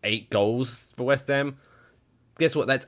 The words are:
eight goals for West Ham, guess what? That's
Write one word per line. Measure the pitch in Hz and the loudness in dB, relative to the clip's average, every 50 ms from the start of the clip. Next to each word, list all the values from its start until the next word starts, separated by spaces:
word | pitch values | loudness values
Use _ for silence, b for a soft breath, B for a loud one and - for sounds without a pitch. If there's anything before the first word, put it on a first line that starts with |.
| - | -4
eight | 107 107 110 107 - | -2 -2 -2 -2 0
goals | - 101 101 107 117 123 131 127 - - - - - | 2 2 2 2 2 0 -2 -4 -6 -10 -12 -12 -8
for | - 123 | -4 0
West | 131 139 135 - | 0 0 0 0
Ham, | - 139 139 139 143 135 b b b b b b b b b b _ _ _ _ _ - | 0 -2 0 -2 -2 -6 b b b b b b b b b b _ _ _ _ _ -2
guess | - 160 160 - | 0 0 2 2
what? | 151 - | 0 0
That's | 117 135 127 - | 0 0 -2 -2